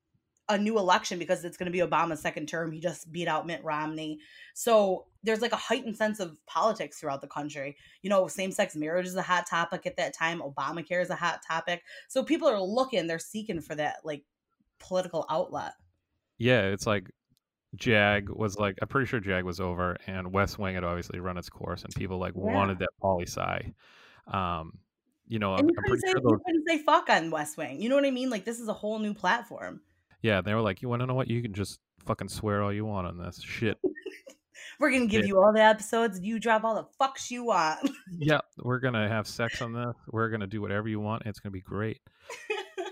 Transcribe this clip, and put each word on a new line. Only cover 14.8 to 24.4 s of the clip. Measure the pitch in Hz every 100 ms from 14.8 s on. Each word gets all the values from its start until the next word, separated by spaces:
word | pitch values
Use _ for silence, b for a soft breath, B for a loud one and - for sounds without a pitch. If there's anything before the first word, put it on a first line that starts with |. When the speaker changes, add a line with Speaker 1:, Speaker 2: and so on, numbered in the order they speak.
| - 185 180 165 -
Speaker 1:
outlet. | 160 185 139 85 - _ _ _ _ _ -
Speaker 2:
Yeah, | 117 123
it's | 98 98 117
like | 101 92 - _ _ _ _ _ -
Jag | 127 107 101 104 101
was | - 107 98
like, | 101 95
I'm | 110
pretty | 139 123
sure | 123
Jag | 98 92
was | 92 87
over, | 92 87 90 87 -
and | 95 90
West | 95 95 -
Wing | 98 92
had | 87
obviously | 87 87 92
run | 90 90
its | -
course, | - - 87
and | -
people, | - 92 92
like, | 92
Speaker 1:
Yeah. | 90 92
Speaker 2:
wanted | 95 98 92
that | 90 -
poli | 98 90 90
sci. | - 50 92 - - b b b b -
Um, | 98